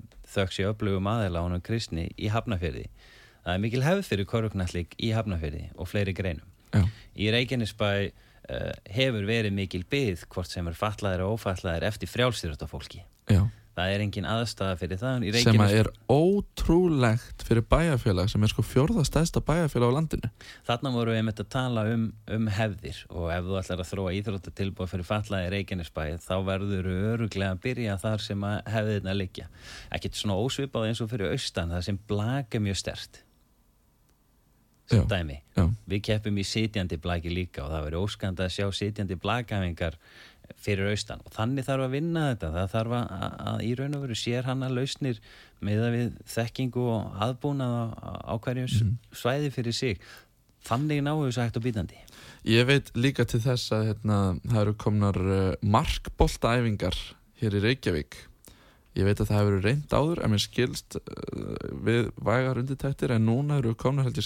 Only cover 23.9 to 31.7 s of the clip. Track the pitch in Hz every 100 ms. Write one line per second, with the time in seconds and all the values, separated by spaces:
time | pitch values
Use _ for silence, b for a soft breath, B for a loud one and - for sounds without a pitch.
23.9 | 98 92 92 101 98 85 - 98 - 92
24.9 | 92 87 107 107 98 87 101 95 92 80
25.9 | - 78 82 - 92 95 95 101 95 92
26.9 | 90 107 113 117 95 98 92 127 123 113
27.9 | 98 110 107 104 98 101 104 - 110 107
28.9 | 104 95 98 92 - - B B B B
29.9 | - 95 - 104 95 123 135 139 117 110
30.9 | 117 113 120 92 131 - - 85